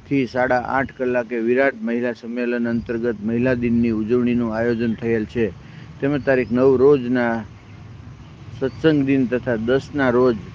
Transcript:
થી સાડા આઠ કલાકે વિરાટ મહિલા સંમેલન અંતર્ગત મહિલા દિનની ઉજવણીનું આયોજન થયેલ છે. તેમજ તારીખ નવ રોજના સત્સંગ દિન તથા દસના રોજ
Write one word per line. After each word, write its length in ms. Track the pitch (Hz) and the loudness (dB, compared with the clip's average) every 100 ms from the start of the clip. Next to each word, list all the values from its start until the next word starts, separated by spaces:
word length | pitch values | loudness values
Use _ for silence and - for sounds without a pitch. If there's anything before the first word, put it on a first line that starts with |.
થી 260 | - 139 123 | 0 -2 0
સાડા 340 | 127 127 127 113 | 0 0 0 0
આઠ 280 | 127 131 | -2 -2
કલાકે 440 | - 127 123 113 120 | -4 -2 -2 -2 -2
વિરાટ 380 | 113 123 139 113 | 2 2 2 0
મહિલા 360 | 113 120 123 | -4 -2 -4
સંમેલન 520 | 113 117 120 120 120 117 | -6 -8 -4 -2 -2 -2
અંતર્ગત 520 | 117 107 117 120 104 | -2 -4 -4 -4 -4
મહિલા 360 | 104 117 127 127 | -4 0 0 0
દિનની 360 | 120 117 117 | 2 2 2
ઉજવણીનું 600 | 110 107 123 123 120 117 | 0 0 0 2 0 0
આયોજન 440 | 110 117 117 117 107 | 0 0 0 -2 -2
થયેલ 300 | 117 113 107 | -2 -2 -2
છે. 200 | 120 107 - - - - | -2 -2 -4 -18 -18 -18
તેમજ 220 | - 139 143 | -4 -2 0
તારીખ 320 | 123 131 107 | 2 0 2
નવ 200 | 123 135 127 | 4 4 6
રોજના 600 | 135 143 123 127 120 117 110 - - - - - - - - - - | 6 4 2 0 0 -2 -6 -18 -20 -20 -20 -18 -18 -18 -20 -18 -18
સત્સંગ 480 | - 135 - 160 151 | -6 -6 0 2 2
દિન 240 | 135 139 120 | 2 2 2
તથા 300 | 123 123 113 | 0 -2 -2
દસના 540 | 113 135 131 147 131 | 2 0 0 0 2
રોજ 260 | 120 127 110 90 | 4 4 2 -6